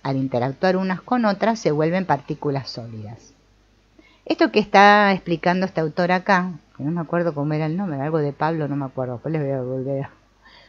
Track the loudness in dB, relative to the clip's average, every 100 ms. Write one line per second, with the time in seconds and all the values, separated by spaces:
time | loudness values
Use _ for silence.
0 | -4 -2 0 0 -2 0 0 2 0 -4
1 | -2 0 2 2 0 0 0 2 2 0
2 | 0 -2 -2 -6 -4 -4 -6 -12 -12 -12
3 | -14 -16 -20 _ _ _ _ _ _ _
4 | _ _ -6 0 2 2 4 8 8 8
5 | 4 2 -2 0 0 0 0 -2 -2 -2
6 | 0 0 2 2 0 -8 -16 -8 -4 -4
7 | -2 0 0 -2 -2 -2 -2 -2 -4 -4
8 | -2 0 -2 -2 -2 -2 -2 -4 -6 -6
9 | -6 -6 -4 -4 -2 -4 -4 -6 -4 -6
10 | -6 -14 _ _ -20 -20